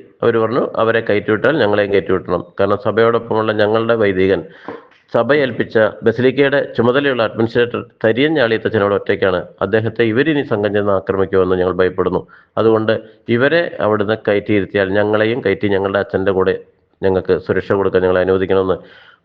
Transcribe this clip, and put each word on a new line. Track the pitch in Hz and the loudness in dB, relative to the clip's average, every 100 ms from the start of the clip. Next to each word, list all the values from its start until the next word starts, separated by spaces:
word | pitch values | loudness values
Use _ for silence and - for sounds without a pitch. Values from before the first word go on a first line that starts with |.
| - _ | -20 _
അവർ | 113 113 | 0 0
പറഞ്ഞു, | 110 131 - - | 0 -2 -2 0
"അവരെ | 113 113 | 0 0
കയറ്റിവിട്ടാൽ | 113 104 95 107 113 156 | 0 -2 0 0 0 0
ഞങ്ങളെയും | 104 104 101 | 0 0 2
കയറ്റിവിട്ടണം, | 98 90 92 85 87 - | 0 0 -4 -2 -4 -4
കാരണം | - 98 104 | -4 -2 0
സഭയോടൊപ്പമുള്ള | 113 101 113 117 117 110 110 | -2 2 2 2 -2 -2 0
ഞങ്ങളുടെ | 107 104 113 113 | 0 2 2 0
വൈദികൻ | 117 101 92 95 90 - - - - - _ _ | 2 2 2 2 0 -4 -16 -16 -16 -18 _ _
സഭ | 120 117 | -2 2
ഏൽപ്പിച്ച | 147 131 113 107 113 107 - | 0 0 -4 -2 2 0 0
ബസിലിക്കയുടെ | 113 113 127 127 139 139 - | -2 2 0 2 2 2 -2
ചുമതലയുള്ള | - 117 127 143 123 | 0 2 2 0 0
അഡ്മിനിസ്ട്രേറ്റർ | 107 - 113 123 120 104 - _ | -2 0 -2 0 0 -2 -10 _
തരിയൻ | 110 113 151 | 0 2 0
ഞാളിയത്തച്ഛൻ | 160 117 110 - 107 | 2 0 0 0 0
അവിടെ | 101 98 | 2 0
ഒറ്റയ്ക്കാണ്, | - 101 98 90 85 - | -2 0 0 0 -4 -6
അദ്ദേഹത്തെ | 98 110 110 113 | -2 0 -2 0
ഇവരിനി | 117 110 143 143 | 0 2 0 0
സംഘം | 131 107 104 | -2 -2 0
ചെന്ന് | 104 101 | 0 0
ആക്രമിക്കുമെന്ന് | 95 - 95 92 95 92 92 | 0 -2 -2 0 0 2 0
ഞങ്ങൾ | 92 87 | 0 0
ഭയപ്പെടുന്നു, | 92 90 90 90 - - _ - | -2 0 -2 -2 -6 -18 _ 0
അതുകൊണ്ട് | 110 110 110 110 - - - | 2 2 0 -2 -6 -18 -4
ഇവരെ | 117 135 165 170 - | 0 2 0 -2 -2
അവിടുന്ന് | 98 107 101 110 | -2 0 0 -2
കയറ്റിയിരുത്തിയാൽ | - 101 101 104 90 101 95 | 0 -2 0 -2 0 -2 0
ഞങ്ങളെയും | 101 104 107 110 123 | 0 0 2 0 0
കയറ്റി | 98 95 104 | -2 -2 0
ഞങ്ങളുടെ | 95 98 101 | 0 0 -2
അച്ഛൻ്റെ | 95 95 95 92 | -2 -2 0 0
കൂടെ | 92 90 - _ _ _ | 0 -2 -8 _ _ _
ഞങ്ങൾക്ക് | 98 92 85 90 | 0 0 0 -2
സുരക്ഷ | - 92 - | 0 -4 0
കൊടുക്കാൻ | 101 95 92 | 0 0 0
ഞങ്ങളെ | 92 92 | 2 2
അനുവദിക്കണമെന്ന്" | 92 95 92 95 95 85 - - - _ | 2 0 2 0 0 -2 -6 -20 -20 _